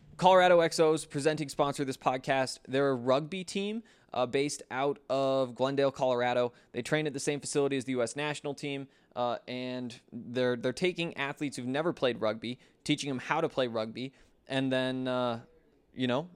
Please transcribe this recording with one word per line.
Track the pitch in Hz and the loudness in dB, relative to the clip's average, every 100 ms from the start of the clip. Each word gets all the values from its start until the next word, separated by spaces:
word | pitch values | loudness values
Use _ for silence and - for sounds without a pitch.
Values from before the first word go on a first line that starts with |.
| - - | -18 2
Colorado | 180 185 180 175 | 6 8 8 8
X | 165 - | 6 4
Os, | 160 156 | 4 4
presenting | - 147 143 151 143 | -2 -2 0 0 -2
sponsor | - 143 135 | 0 0 0
of | 135 | -4
this | 131 | -2
podcast. | - 131 131 135 131 - - | -2 -2 0 0 0 -4 -4
They're | 131 139 | 0 2
a | |
rugby | 131 120 131 151 190 | 2 2 2 0 -8
team, | 180 196 202 220 - _ _ | -6 -4 -4 -6 -10 _ _
uh, | - 123 | -4 0
based | 135 143 - - | 0 0 -2 -8
out | 123 143 - - | -4 -2 -4 -4
of | 135 135 135 131 | 0 2 0 0
Glendale, | 120 127 139 139 | -2 -2 2 0
Colorado. | 131 135 123 123 123 123 - _ | 2 0 2 2 2 0 -2 _
They | - | -8
train | 131 156 156 | -2 -2 -2
at | |
the | 139 | -4
same | - 147 | -4 -4
facility | - 151 139 139 | -2 0 2 0
as | |
the | 120 | -2
U | 127 | -2
S | 117 - | -2 -2
national | 151 147 147 | -6 -4 -6
team, | 135 147 139 135 _ _ | -6 -6 -8 -10 _ _
uh, | - 123 117 - | -4 -4 -4 -6
and | 127 127 127 123 120 _ | -8 -6 -6 -8 -12 _
they're, | 120 117 123 127 123 | -14 -6 0 0 2
they're | 127 | -2
taking | 123 185 175 170 - | 0 -2 -2 -4 -4
athletes | 139 143 151 123 | -6 -4 -6 -6
who've | 123 | -4
never | 131 165 | -2 -2
played | 147 131 117 | 0 0 2
rugby, | 110 110 113 123 _ _ | 0 -2 -6 -10 _ _
teaching | - 147 139 | -2 -2 -2
them | 131 | -4
how | - 156 | -2 0
to | 160 | 0
play | - 127 | 0 -2
rugby, | 113 110 110 131 - _ _ - | -2 -4 -6 -10 -12 _ _ -6
and | 135 135 | -2 0
then, | 131 131 131 127 | 0 0 -2 -2
uh, | 127 123 117 123 _ _ _ _ | 0 0 -2 -8 _ _ _ _
you | - 127 | -4 0
know, | 123 175 | 0 -2